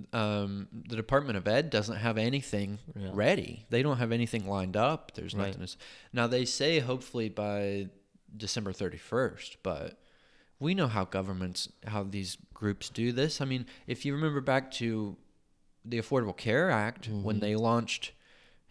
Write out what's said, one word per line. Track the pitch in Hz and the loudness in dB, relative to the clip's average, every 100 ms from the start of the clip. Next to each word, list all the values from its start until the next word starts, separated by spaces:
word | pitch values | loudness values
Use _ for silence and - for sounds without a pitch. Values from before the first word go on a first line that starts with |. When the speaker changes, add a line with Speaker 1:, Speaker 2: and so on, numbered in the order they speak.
| 101 | -6
Speaker 1:
um, | 117 107 104 101 98 98 | 0 2 2 0 -4 -8
the | - 82 113 | -12 -6 -6
Department | 113 135 143 104 | 2 2 4 0
of | 98 | 2
Ed | 117 156 | 2 4
doesn't | 107 104 98 | 2 0 0
have | 117 110 | 0 2
anything | 113 135 - 104 101 104 - | 2 0 0 -2 -2 -4 -10
Speaker 2:
Yeah. | - 98 | -8 -4
Speaker 1:
ready. | 98 113 196 - - - | 2 4 4 0 -10 0
They | 117 | 2
don't | 143 127 | 4 2
have | 117 | 2
anything | 117 117 113 95 | 2 2 0 -2
lined | 98 92 101 | 0 0 2
up. | 123 160 - | 2 2 -4
There's | - 92 | -10 -6
Speaker 2:
Right. | 101 98 | -4 -2
Speaker 1:
nothing | 92 | -4
to | |
s-, | 90 - - - - | -8 -12 -16 -20 -6
now, | 123 120 | 0 2
they | 127 | 2
say | 123 - 143 165 | 0 2 2 4
hopefully | 127 127 - 123 110 | 2 -2 -4 -2 -2
by | - 104 101 101 101 95 - _ _ - 107 | 0 0 0 0 0 -4 -8 _ _ -20 -10
December | 107 - 98 | -4 -2 -4
thirty-first, | 92 95 - - 117 131 - - - | -2 -4 -4 -2 0 0 -2 -12 -8
but | 95 78 85 - _ _ _ _ _ _ | -4 -4 -6 -12 _ _ _ _ _ _
we | 143 | -2
know | 196 143 | 0 2
how | 107 | 2
governments, | 92 95 95 92 92 90 - - 107 | 0 -2 -2 -2 -4 -4 -8 -10 -6
how | 107 | -4
these | 98 101 92 - - | -4 -4 -6 -8 -14
groups | - 107 98 - | -4 -2 -2 -4
do | - 117 | -2 0
this. | 123 151 - | 2 0 0
I | |
mean, | 135 131 120 - - | -2 -2 -6 -12 -8
if | 123 | -4
you | 143 | -2
remember | 143 156 143 | 0 0 0
back | 135 135 135 | 2 2 0
to | - 117 110 104 - - _ _ _ _ _ | -2 -2 0 -2 -6 -16 _ _ _ _ _
the | - 117 | -6 -4
Affordable | 107 135 110 - | 0 2 2 0
Care | 113 120 180 | 2 4 4
Act, | 117 107 - 117 | 4 2 -2 -4
when | 104 101 104 | -2 0 0
Speaker 2:
Mm-hmm. | |
Speaker 1:
they | 104 107 | 2 2
launched | 113 117 117 - - - _ - - - _ | 4 4 2 -4 -6 -14 _ -20 -20 -20 _